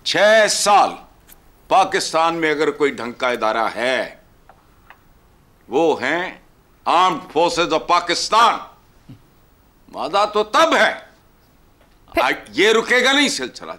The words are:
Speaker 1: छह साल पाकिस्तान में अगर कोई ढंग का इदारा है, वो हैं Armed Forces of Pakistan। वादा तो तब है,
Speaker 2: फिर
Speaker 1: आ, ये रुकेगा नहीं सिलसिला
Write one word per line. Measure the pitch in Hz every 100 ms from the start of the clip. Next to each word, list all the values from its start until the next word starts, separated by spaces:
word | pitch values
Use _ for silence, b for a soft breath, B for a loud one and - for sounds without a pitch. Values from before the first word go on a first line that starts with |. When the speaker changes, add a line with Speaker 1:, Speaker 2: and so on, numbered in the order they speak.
Speaker 1:
छह | - 160 208 220 208
साल | - 202 196 92 - - _ _ - _ _ -
पाकिस्तान | 175 185 190 - 160 165
में | 165 156
अगर | 147 147
कोई | 147 143
ढंग | 120 117
का | 117 127
इदारा | 120 110 113 107
है, | - 123 123 92 - _ _ _ _ _ _ - - _ _ _ _ _ _ -
वो | 131 165 131
हैं | 123 165 180 87 _ _ _ _ 127
Armed | 160 185 151 - 151
Forces | 170 165 170
of | 156 156
Pakistan। | 175 170 165 - 214 226 - - - _ _ - 123 _ _ _ _ _ _ _
वादा | 98 151 202
तो | 208 208
तब | 214 302 320
है, | 247 214 - - _ _ _ _ _ _ _ _ _ _
Speaker 2:
फिर | -
Speaker 1:
आ, | 131 151 -
ये | 120 208
रुकेगा | 226 220 247 254
नहीं | 277 262
सिलसिला | - 123 - 80